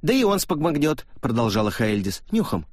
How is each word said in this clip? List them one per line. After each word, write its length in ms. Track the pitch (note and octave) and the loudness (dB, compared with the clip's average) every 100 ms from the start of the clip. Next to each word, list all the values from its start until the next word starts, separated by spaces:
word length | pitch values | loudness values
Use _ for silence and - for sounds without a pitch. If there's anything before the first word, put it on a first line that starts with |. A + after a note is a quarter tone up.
«Да 100 | D3+ | 2
и 100 | C4 | 2
он 160 | A3 G3 | 4 2
спогмогнёт», 680 | - D#3+ D#3 D3 D3+ D3+ - - | 0 0 0 2 0 0 -6 -8
продолжала 500 | C3 A#2 A#2 G#2 G#2+ | -2 0 2 2 0
Хайльдис, 520 | - A2 G#2 G2 - - | 0 0 0 -2 -6 -4
«нюхом. 360 | A3 F#3 F2+ D#2 | -2 0 -4 -6